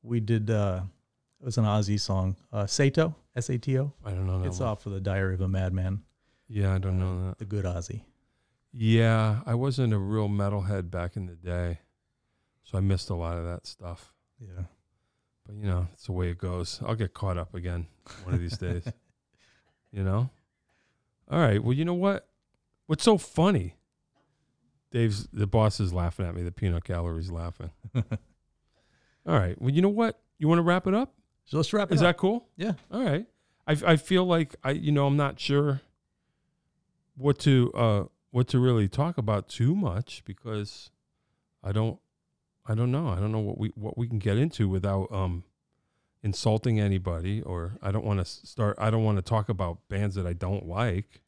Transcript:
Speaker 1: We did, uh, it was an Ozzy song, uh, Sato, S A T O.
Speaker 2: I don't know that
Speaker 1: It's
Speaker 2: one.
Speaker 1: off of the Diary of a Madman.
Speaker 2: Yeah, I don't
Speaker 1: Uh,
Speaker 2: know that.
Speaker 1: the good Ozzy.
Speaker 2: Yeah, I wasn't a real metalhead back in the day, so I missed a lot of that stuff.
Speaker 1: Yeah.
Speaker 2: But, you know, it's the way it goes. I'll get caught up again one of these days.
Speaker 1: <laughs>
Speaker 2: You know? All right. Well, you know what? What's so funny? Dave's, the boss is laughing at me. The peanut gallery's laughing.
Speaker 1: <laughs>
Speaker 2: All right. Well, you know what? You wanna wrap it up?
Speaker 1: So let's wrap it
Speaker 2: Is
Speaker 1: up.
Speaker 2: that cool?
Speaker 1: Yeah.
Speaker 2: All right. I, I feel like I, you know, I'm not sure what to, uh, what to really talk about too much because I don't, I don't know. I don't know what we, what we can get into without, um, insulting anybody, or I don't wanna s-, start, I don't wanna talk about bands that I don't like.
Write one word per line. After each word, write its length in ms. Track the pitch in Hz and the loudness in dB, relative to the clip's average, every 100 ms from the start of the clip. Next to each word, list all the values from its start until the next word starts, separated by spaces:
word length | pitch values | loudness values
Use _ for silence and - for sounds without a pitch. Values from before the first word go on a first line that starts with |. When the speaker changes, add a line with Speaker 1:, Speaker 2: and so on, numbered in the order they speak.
Speaker 1:
We 180 | 117 117 | -2 -2
did, 300 | 107 113 107 | 2 0 2
uh, 320 | 107 101 92 92 _ _ _ _ _ | 0 0 -2 -6 _ _ _ _ _
it 40 | |
was 140 | 135 117 | -6 0
an 60 | |
Ozzy 340 | 107 104 101 104 | 2 2 2 0
song, 360 | - 95 95 92 _ | 0 0 0 -2 _
uh, 140 | 107 101 | -4 -4
Sato, 500 | - 139 135 165 156 _ - | 2 2 4 0 -2 _ -8
S 120 | 117 | -4
A 80 | 127 | -4
T 200 | 135 131 | -2 -2
O. 140 | 139 - | -2 -6
Speaker 2:
I 60 | 107 | -8
don't 140 | 92 95 | -4 -2
know 140 | 92 | 0
that 60 | 90 | -2
Speaker 1:
It's 120 | 90 | -2
Speaker 2:
one. 80 | 123 | -4
Speaker 1:
off 180 | 104 - | -4 -6
of 60 | |
the 80 | 98 | -6
Diary 340 | 95 98 95 | -2 0 0
of 60 | 92 | 0
a 80 | 95 | 0
Madman. 540 | 95 92 92 92 98 - _ _ _ _ | 0 0 -2 -2 -4 -8 _ _ _ _
Speaker 2:
Yeah, 260 | 107 98 | -2 0
I 40 | 95 | 0
don't 220 | 95 92 | 0 0
Speaker 1:
Uh, 40 | |
Speaker 2:
know 220 | 92 90 92 | 0 -2 -6
that. 100 | - | -8
Speaker 1:
the 60 | |
good 200 | 104 104 | -6 -4
Ozzy. 380 | 92 87 87 113 - _ _ _ _ _ _ | -2 -4 -6 -12 -14 _ _ _ _ _ _
Speaker 2:
Yeah, 680 | 127 110 113 113 113 110 107 - | -2 4 6 6 4 2 0 0
I 80 | |
wasn't 380 | 117 135 127 123 | 0 0 0 2
a 60 | 107 | 2
real 300 | 95 110 104 | 0 -2 0
metalhead 640 | 101 101 101 95 101 87 | 0 0 0 -2 -4 -4
back 260 | 90 87 - | -4 -6 -6
in 100 | 92 | -10
the 80 | 85 | -10
day, 440 | 87 87 87 82 _ _ _ _ _ _ _ _ | -6 -2 -2 -4 _ _ _ _ _ _ _ _
so 120 | _ 98 | _ 0
I 20 | |
missed 280 | 98 95 - | 2 2 -2
a 40 | |
lot 220 | 87 85 85 | -6 -4 -4
of 60 | |
that 220 | 85 87 - | -6 -8 -12
stuff. 460 | - 90 87 - _ _ _ | -16 -14 -14 -16 _ _ _
Speaker 1:
Yeah. 240 | 110 90 87 _ _ _ _ _ _ _ - | -18 -12 -12 _ _ _ _ _ _ _ -20
Speaker 2:
But, 100 | 104 | -8
you 80 | 104 | -2
know, 220 | 90 87 | -2 -2
it's 140 | - - | -8 -8
the 60 | |
way 180 | 92 87 | -4 -2
it 80 | 87 | -4
goes. 420 | 92 90 87 - | -6 -6 -6 -8
I'll 100 | - 113 | -6 -4
get 160 | 98 | -4
caught 220 | - 95 87 | -4 -4 -4
up 160 | 82 | -6
again 320 | 92 87 87 82 _ - - | -8 -6 -6 -8 _ -20 -16
one 100 | 92 | -4
of 60 | 87 | -2
these 160 | 85 - | -2 -4
days. 260 | 90 87 - | -4 -4 -6
Speaker 1:
<laughs> 80 | - _ _ _ _ _ _ _ _ _ | -12 _ _ _ _ _ _ _ _ _
Speaker 2:
You 100 | 98 | -4
know? 260 | 95 95 127 _ _ _ _ _ _ _ _ _ _ | 0 0 -2 _ _ _ _ _ _ _ _ _ _
All 80 | 156 | 2
right. 240 | 147 104 | 4 4
Well, 100 | 113 | 2
you 120 | 131 | 0
know 100 | 165 | 0
what? 340 | 175 196 196 - _ _ _ _ _ - | 0 0 0 -6 _ _ _ _ _ -4
What's 180 | 156 | 2
so 120 | - 208 | 6 4
funny? 600 | - - 180 180 87 - _ _ _ _ _ _ _ _ _ _ _ | 2 2 4 4 0 -10 _ _ _ _ _ _ _ _ _ _ _
Dave's, 380 | 120 117 101 - | 0 0 0 -6
the 140 | - 104 | -2 2
boss 320 | 117 107 - | 4 4 2
is 140 | 98 | 0
laughing 340 | 87 87 - 87 | 0 -2 -2 -6
at 80 | |
me. 80 | 87 | -4
The 80 | 87 | -6
peanut 320 | 92 98 85 | -2 0 0
gallery's 480 | - 87 85 82 90 | -2 -4 -2 -4 -6
laughing. 400 | 82 85 - 85 - | -6 -8 -8 -14 -14
Speaker 1:
<laughs> 120 | 98 | -6
Speaker 2:
All 80 | 127 - 110 _ _ _ _ _ _ _ _ _ _ - | -4 -2 -6 _ _ _ _ _ _ _ _ _ _ 0
right. 340 | 156 90 - | 2 2 0
Well, 80 | 123 | 0
you 120 | 147 | 2
know 60 | 190 | 2
what? 320 | 208 226 - _ _ | 2 0 -2 _ _
You 100 | 156 | 2
wanna 140 | 170 | 4
wrap 260 | 170 185 185 | 4 2 2
it 60 | |
up? 200 | 202 269 _ _ _ | 0 -2 _ _ _
Speaker 1:
So 120 | _ 147 | _ -2
let's 140 | 151 | 0
wrap 200 | 208 202 | 0 2
it 20 | |
Speaker 2:
Is 60 | 160 | 4
Speaker 1:
up. 60 | 175 | 4
Speaker 2:
that 80 | 175 | 4
cool? 320 | 190 233 _ - | 0 0 _ -8
Speaker 1:
Yeah. 160 | 196 165 _ | -4 -4 _
Speaker 2:
All 140 | 220 | -4
right. 220 | 254 143 226 _ _ _ - | 0 0 -4 _ _ _ -2
I, 80 | 151 175 | 0 4
I 100 | 160 | 2
feel 280 | - 185 | 4 2
like 320 | 180 170 156 - | 4 2 0 -4
I, 80 | 131 | -4
you 180 | 147 151 | -2 2
know, 160 | 147 139 | 2 4
I'm 100 | 143 | 2
not 220 | 139 139 | 0 -2
sure 420 | - 143 147 135 _ _ _ _ _ _ _ _ _ _ _ _ _ - | 0 2 2 0 _ _ _ _ _ _ _ _ _ _ _ _ _ -2
what 220 | 135 139 | 0 4
to, 320 | - 131 120 | 6 6 6
uh, 320 | - 117 104 - _ _ | 2 2 2 0 _ _
what 180 | 120 127 | 0 2
to 100 | 127 | 4
really 300 | 127 117 101 | 4 4 2
talk 280 | - 156 170 | 2 -2 0
about 300 | 107 104 - | 0 -2 -2
too 260 | - 120 | 0 2
much 480 | 185 165 90 - - | 2 0 -2 -6 -12
because 640 | - 98 117 107 101 - - _ _ _ _ _ _ _ | -14 -14 -8 -6 -6 -10 -20 _ _ _ _ _ _ _
I 100 | 98 | -4
don't, 260 | 101 110 - _ _ _ _ _ _ - | 0 0 -4 _ _ _ _ _ _ -4
I 80 | |
don't 160 | 110 123 | 0 2
know. 180 | 135 165 | 0 0
I 80 | 90 | -2
don't 120 | 104 | 0
know 80 | 110 | -2
what 180 | 104 - | -4 -4
we, 100 | 104 - | -6 -6
what 200 | 104 - | -10 -6
we 120 | 117 | -4
can 100 | 113 | -2
get 180 | 104 101 | 0 2
into 300 | 156 - 101 | 0 2 0
without, 420 | 95 98 98 95 | 2 0 -2 -2
um, 320 | 101 92 87 - _ _ _ _ _ _ _ | -4 -4 -4 -10 _ _ _ _ _ _ _
insulting 580 | 107 95 120 110 123 110 | -4 0 2 2 2 2
anybody, 640 | 101 98 92 85 90 104 | 2 0 -2 -4 -4 -4
or 340 | - 87 85 110 | -4 -6 -6 -6
I 100 | 98 | -4
don't 120 | 104 | -2
wanna 180 | 107 101 | 0 -2
s-, 180 | 90 - | -2 -8
start, 320 | - - 107 101 | -16 -2 0 0
I 120 | 107 | 0
don't 140 | 113 | 2
wanna 180 | 110 104 | 2 2
talk 260 | - 110 107 | 0 -2 -2
about 380 | 98 92 85 _ | -2 -4 -6 _
bands 260 | 98 104 98 | -4 -2 -2
that 100 | 90 | -4
I 60 | |
don't 340 | 85 92 98 - | -4 -4 -4 -4
like. 540 | 95 117 92 - _ | -2 -2 -2 -6 _